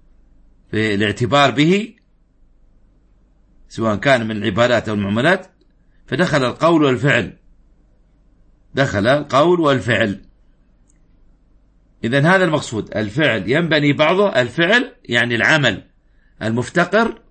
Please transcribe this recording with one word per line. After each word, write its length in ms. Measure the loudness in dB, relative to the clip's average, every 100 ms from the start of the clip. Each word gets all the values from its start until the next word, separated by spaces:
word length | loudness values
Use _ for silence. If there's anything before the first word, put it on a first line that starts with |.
| _ _ _ _ _ _ -8
في 240 | -2 0 0
الاعتبار 560 | -2 -2 0 2 2
به، 440 | 2 2 2 -2 -14 _ _ _ _ _ _ _ _ _ _ _ _ _ _ _ _ -16
سواء 260 | -6 -4 0
كان 320 | 0 0 0
من 100 | -4
العبادات 520 | -4 0 2 0 -2
أو 60 | -4
المعاملات، 520 | -2 0 0 0 -4 _ _ _ _ _ -8
فدخل 360 | -2 0 0
القول 400 | -2 -2 2 2
والفعل، 540 | 2 2 2 0 -2 -10 _ _ _ _ _ _ _ _ _ _ _ _ _ -4
دخل 320 | -2 0 0
القول 520 | 0 0 0 2 2
والفعل. 680 | 2 0 0 0 -2 -4 -12 _ _ _ _ _ _ _ _ _ _ _ _ _ _ _ _ _
إذن 220 | -4 0 2
هذا 180 | 2
المقصود، 540 | 2 -2 -4 -8 -6 -6
الفعل 520 | -6 -2 0 -2 -2
ينبني 440 | -2 0 0 2
بعضه، 480 | 2 0 2 0 0
الفعل 540 | -2 0 0 0 -2 -12 -4
يعني 300 | -2 0 0
العمل 480 | 2 2 2 -2 -10 _ _ _ _ -10
المفتقر 800 | -6 -4 -2 -2 0 0 0 -4 _